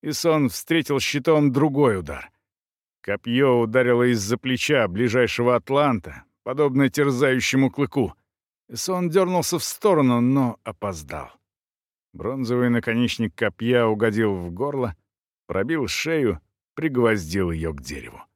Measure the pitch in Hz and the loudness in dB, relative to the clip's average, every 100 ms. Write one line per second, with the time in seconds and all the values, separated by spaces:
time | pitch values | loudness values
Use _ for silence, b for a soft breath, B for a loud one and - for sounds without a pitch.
0 | 151 147 170 156 135 - - 165 147 139 | -6 -2 0 2 0 -2 -2 -2 0 -2
1 | - 147 131 156 147 131 151 139 139 98 | -2 -2 2 4 4 2 2 4 2 2
2 | 73 67 - _ _ _ _ _ _ _ | -6 -12 -14 _ _ _ _ _ _ _
3 | - 101 - 120 139 123 117 120 123 120 | -6 -6 -2 2 4 4 2 2 4 4
4 | 123 117 101 117 131 127 - 147 107 90 | 4 2 -2 -4 -2 -4 0 0 0 0
5 | 120 120 120 - 123 123 - 139 147 113 | 0 2 0 0 0 0 0 0 2 0
6 | - - - _ - 135 147 131 135 147 | -6 -18 -20 _ -10 -2 0 2 0 2
7 | 143 123 139 131 - 135 135 - 143 143 | -2 2 0 0 0 0 0 0 -4 -2
8 | 104 - _ _ _ _ _ 120 - 185 | -4 -6 _ _ _ _ _ -10 -6 -2
9 | 175 170 180 185 147 175 - - 214 170 | 0 0 2 0 -2 -4 -6 -2 2 4
10 | 131 120 123 139 127 110 - 87 104 87 | 4 4 2 2 0 -4 -12 -8 -8 -8
11 | 71 76 - _ _ _ _ _ _ _ | -12 -12 -14 _ _ _ _ _ _ _
12 | _ 87 107 135 117 123 123 120 117 117 | _ -8 -6 -4 -2 0 2 2 0 0
13 | 120 - 110 - 107 - 117 123 117 107 | 0 -2 -6 -2 -2 -2 2 4 4 2
14 | 113 107 110 95 87 87 139 139 123 90 | 0 2 0 0 -6 -6 -6 -4 -6 -6
15 | _ _ _ _ _ 95 110 160 113 - | _ _ _ _ _ -4 -2 -2 -4 -4
16 | 151 160 123 85 _ _ _ - 156 123 | -2 0 0 -2 _ _ _ -6 -2 2
17 | 117 107 80 95 90 82 82 73 - 69 | 2 2 -2 -2 -2 -2 -6 -8 -12 -14
18 | - - - | -14 -20 -20